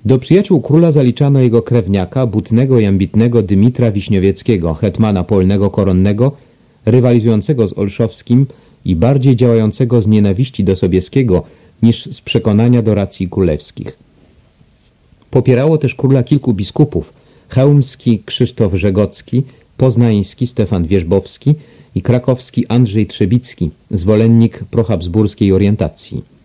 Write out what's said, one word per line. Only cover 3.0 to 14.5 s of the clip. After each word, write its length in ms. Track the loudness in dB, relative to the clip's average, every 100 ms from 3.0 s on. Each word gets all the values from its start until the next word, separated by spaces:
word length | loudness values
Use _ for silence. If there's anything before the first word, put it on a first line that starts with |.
| 0 0 2 0
Dymitra 500 | 0 2 2 2 -2
Wiśniowieckiego, 800 | -2 -2 0 0 -2 -2 -2 -2
hetmana 500 | -2 -4 0 0 0
polnego 460 | 0 0 2 0 0
koronnego, 640 | 0 0 2 0 0 -2 -2 _ _ _ _ 0
rywalizującego 840 | 2 4 2 2 0 -2 -2 -2
z 100 | -2
Olszowskim 680 | -6 -2 -4 -4 0 0 0 -6 _ _ -4
i 100 | 0
bardziej 400 | 2 2 2 2
działającego 640 | 2 2 0 -2 0 0
z 60 | 2
nienawiści 560 | 2 2 0 -4 -2
do 120 | -2 0
Sobieskiego 680 | 0 0 0 -2 0 0 -2 -20 -20 _
niż 220 | 0 0 -8
z 160 | -18
przekonania 600 | -6 -2 0 2 2 2
do 140 | 2 -2
racji 340 | -4 -6 -6
królewskich. 680 | -2 -2 -2 -8 -16 -16 -16 _ _ _ _ _